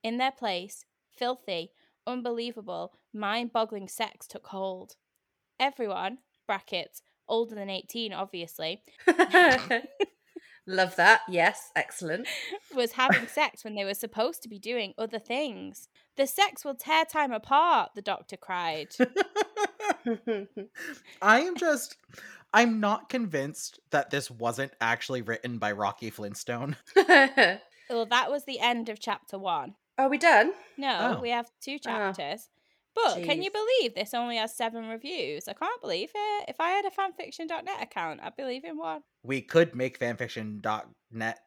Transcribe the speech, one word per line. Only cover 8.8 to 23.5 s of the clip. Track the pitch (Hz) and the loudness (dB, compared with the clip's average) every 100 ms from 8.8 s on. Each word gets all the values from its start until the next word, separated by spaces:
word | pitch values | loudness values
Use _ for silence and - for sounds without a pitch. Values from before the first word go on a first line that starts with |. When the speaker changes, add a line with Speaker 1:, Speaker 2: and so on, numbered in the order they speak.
| _ _ - | _ _ 2
Speaker 2:
<laughs> | 330 349 359 349 254 - 240 - - - _ _ - - - - | 4 6 8 8 6 2 -2 -2 -6 -6 _ _ -20 -20 -20 -4
Love | 185 180 175 | 2 2 6
that. | 180 220 - | 8 8 6
Yes, | 175 170 214 - - | 4 4 2 -4 -4
excellent. | - - 170 175 254 - - | -2 -6 -6 -6 -6 -8 -8
Speaker 1:
<laughs> | 403 _ 277 | -12 _ -2
was | 233 | -2
having | - 254 - 233 | 2 4 4 2
sex | - 294 - | -2 -2 -2
when | 220 208 | -10 -6
they | 196 | -4
were | 202 | -4
supposed | 233 214 247 330 | -8 -2 -2 -4
to | 226 | -14
be | 208 | -12
doing | 208 247 196 - | -6 -4 -6 -6
other | 220 220 | -8 -8
things. | 214 240 294 196 185 190 - _ _ - | -6 -4 -4 -6 -12 -14 -20 _ _ -2
"The | 277 | 0
sex | - 392 - 294 | 4 2 2 -10
will | 262 | -8
tear | - 320 320 | 0 0 2
time | 311 285 | 0 0
apart," | 240 - 277 339 277 185 208 | -2 2 4 6 4 2 -6
the | |
doctor | 202 196 - 190 | -6 -6 -8 -18
cried. | - 180 170 156 151 - | -6 -4 -2 -4 -8 2
Speaker 3:
<laughs> | 247 254 - 415 - - 403 - 415 - 240 | 2 2 -2 0 -2 -2 -4 -2 -4 -2 -2
Speaker 2:
<laughs> | 226 233 214 196 - 202 - - 285 - - | -4 -2 -4 -6 -12 -14 -14 -14 -14 -20 0
Speaker 3:
I | 196 233 | 6 6
am | 349 330 | 6 0
just, | 339 285 - - _ - - - _ | 0 0 -2 -14 _ -20 -20 -20 _
I'm | 214 240 220 | 4 6 4
not | 208 214 - | 0 0 -2
convinced | 254 220 156 139 | -4 -2 -2 -4